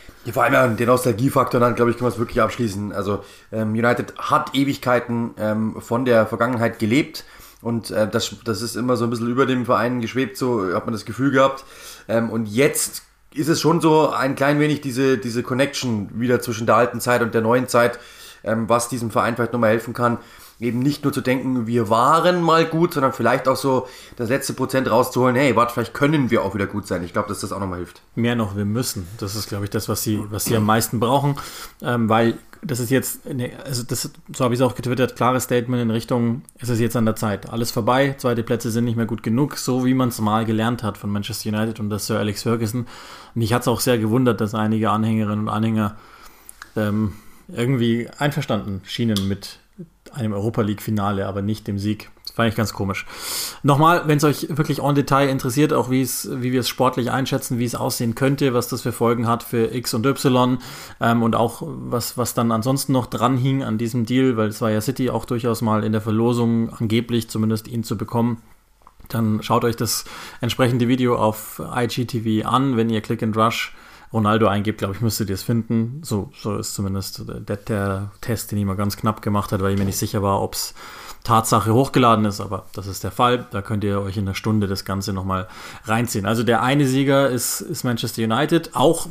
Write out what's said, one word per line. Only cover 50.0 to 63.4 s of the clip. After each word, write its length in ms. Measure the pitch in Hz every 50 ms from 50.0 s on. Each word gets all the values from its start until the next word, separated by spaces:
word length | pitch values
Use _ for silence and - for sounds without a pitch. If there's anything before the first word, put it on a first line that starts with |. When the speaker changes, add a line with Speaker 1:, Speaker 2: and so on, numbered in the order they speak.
| - - -
Speaker 2:
einem 200 | - 123 110 104
Europa 300 | 101 98 117 117 - 110
League-Finale, 640 | 101 107 101 - - 110 104 101 101 104 98 98
aber 160 | 98 95 101 98
nicht 240 | 101 110 110 -
dem 120 | - 101 101
Sieg. 320 | 98 104 107 107 - - - - -
Das 100 | - -
fand 140 | - 113 117
ich 60 | 104
ganz 180 | - 110 98 -
komisch. 340 | - 104 95 98 - - - - - - - - - - - - - -
Nochmal, 420 | 139 143 135 156 160 175 175 143
wenn's 180 | 147 151 147 147
euch 240 | 151 139 - - - 165
wirklich 260 | 135 156 - 147 139 131
en 120 | 139 143
Detail 340 | 139 143 - 143 135 143 139
interessiert, 440 | 135 131 - 131 117 139 147 156 151
auch 180 | 127 117 113
wie's, 380 | 127 131 135 117 - - - 101 -
wie 200 | 135 123 127 123
wir's 160 | 131 117 -
sportlich 420 | - - 131 127 127 - 123 120
einschätzen, 480 | 120 127 135 127 - 131 - - 135 117
wie 80 | 120
es 80 | 120 120
aussehen 400 | 120 123 131 127 - 127 117 110
könnte, 400 | - 139 135 143 139 143 139 120
was 140 | 120 113 -
das 120 | - 120 -
für 100 | 127 117
Folgen 340 | - 123 113 120 117 120
hat 160 | 110 117 117 -
für 320 | - - 120 113 113 113
X 180 | 127 120 - -
und 140 | 120 110
Y, 520 | 135 139 - - 143 127 127 127 127 127 127 - - - - - - - -
ähm, 220 | - 117 117 117 117
und 140 | 117 110
auch 260 | 110 110 - - - 160
was, 520 | 160 135 127 127 127 123 120 110 - -
was 180 | - 120 113 -
dann 160 | - 120 117
ansonsten 420 | 113 113 110 131 135 139 - - 139
noch 140 | 131 117
dran 300 | - - 110 107 123 135
hing 260 | 127